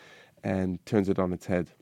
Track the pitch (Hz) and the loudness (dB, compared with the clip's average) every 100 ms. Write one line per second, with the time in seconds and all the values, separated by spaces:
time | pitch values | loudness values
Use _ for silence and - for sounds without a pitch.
0 | - - - _ - 95 92 87 - 110 | -20 -20 -20 _ -4 -2 -2 -4 0 2
1 | 95 95 92 90 - 90 85 _ | 2 2 0 -2 -2 -2 -2 _